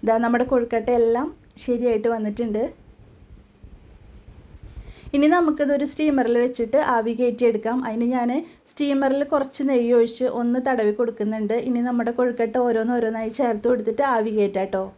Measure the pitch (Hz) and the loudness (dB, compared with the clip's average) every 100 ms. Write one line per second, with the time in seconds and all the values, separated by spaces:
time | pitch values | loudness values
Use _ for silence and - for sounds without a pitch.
0 | 208 226 233 240 254 262 233 233 220 240 | 2 2 2 2 2 0 0 -2 0 2
1 | 226 233 302 - - - - 240 240 220 | 2 2 -2 -8 -20 -16 -4 -2 0 0
2 | 220 226 208 208 233 214 254 - - - | 0 -2 -4 -4 -4 -2 -4 -6 -20 -20
3 | - - - - - _ - - - - | -20 -20 -20 -20 -20 _ -20 -20 -20 -20
4 | - - - - - - - - - - | -20 -20 -20 -20 -20 -20 -18 -18 -18 -20
5 | - 285 294 349 330 302 285 285 277 - | -4 2 4 4 2 0 0 0 -2 -2
6 | 302 269 233 233 247 247 226 262 - 233 | 0 2 2 2 0 -2 0 0 2 0
7 | 220 233 247 214 240 214 226 254 254 220 | 0 0 0 2 0 2 -2 -4 -4 -2
8 | 233 254 240 262 339 - - - 285 277 | 0 0 0 -2 -4 -16 -20 -4 0 2
9 | 277 277 285 294 269 - 277 254 233 240 | 2 0 0 0 -2 -4 0 2 4 4
10 | 233 233 254 233 240 247 254 254 214 208 | 4 0 -2 0 0 0 0 0 0 0
11 | 233 226 208 220 214 226 240 240 240 240 | -2 -2 -4 -2 -2 -2 0 0 0 0
12 | 233 240 247 240 226 233 247 220 226 247 | -2 0 0 0 -2 0 2 2 0 0
13 | 226 220 220 233 247 214 240 247 220 220 | 0 -2 -6 -2 -2 0 0 0 0 0
14 | 277 240 220 214 202 196 196 196 190 | 0 2 0 0 0 0 -2 -4 -6